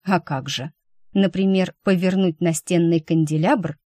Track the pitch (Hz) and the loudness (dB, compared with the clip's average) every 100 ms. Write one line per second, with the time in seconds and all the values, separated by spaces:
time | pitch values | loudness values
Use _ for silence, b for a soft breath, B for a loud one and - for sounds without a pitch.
0 | - 185 - 139 135 139 139 - _ _ | -2 -2 -2 -8 -6 -10 -10 -16 _ _
1 | - 196 196 180 190 190 185 - - 185 | -4 0 0 0 0 0 -2 -2 0 0
2 | 185 190 185 160 175 160 - 175 170 170 | 2 0 0 0 -2 -2 -2 2 2 2
3 | 156 165 151 156 180 269 165 151 | 2 0 2 0 0 0 -2 -10